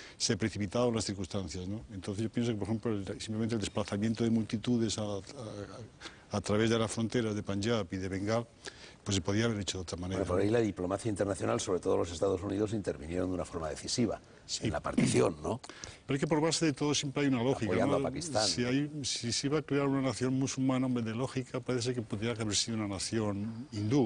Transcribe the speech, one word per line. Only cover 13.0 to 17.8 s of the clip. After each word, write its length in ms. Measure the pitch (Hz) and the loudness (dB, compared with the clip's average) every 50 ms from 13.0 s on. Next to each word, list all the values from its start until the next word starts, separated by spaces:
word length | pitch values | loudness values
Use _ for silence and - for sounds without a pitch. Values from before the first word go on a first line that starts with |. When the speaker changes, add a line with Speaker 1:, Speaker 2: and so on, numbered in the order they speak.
| 71 80 87 90 92 92 | -4 -4 -2 0 0 0
Speaker 2:
de 60 | 90 | 0
una 100 | 85 78 | -2 -4
forma 240 | - - 85 80 76 | -4 -6 -6 -4 -4
decisiva 500 | 71 - - - - - 120 98 - - - - - - - | -6 -6 -6 -4 0 2 2 0 0 -4 -10 -16 -20 -18 -12
Speaker 1:
Sí. 200 | - - - - | -8 -6 -4 -2
Speaker 2:
en 60 | 113 - | -2 -2
la 60 | - | -2
partición, 560 | - 139 - - 165 131 - 123 123 107 80 76 | -2 -2 2 2 4 4 6 4 4 4 2 0
¿no? 180 | 78 85 110 - - - - - - - - - - | -2 -4 -4 -4 -6 -12 -16 -16 -16 -16 -16 -12 -6
Speaker 1:
Pero 100 | - 135 | -4 -2
es 20 | 139 | 0
que 60 | 165 | 0
por 120 | 151 165 151 | 2 2 2
base 280 | 151 165 151 - 165 | 2 2 2 2 2
de 60 | 160 139 | 2 2
todo 200 | - 147 147 139 | 2 2 2 2
siempre 300 | - - 139 135 147 147 | 2 0 -2 0 2 2
hay 60 | 139 | 4
una 120 | 131 120 | 4 4
lógica, 240 | 117 135 135 - 117 | 4 2 2 2 2
Speaker 2:
Apoyando 320 | 101 92 90 | 2 2 4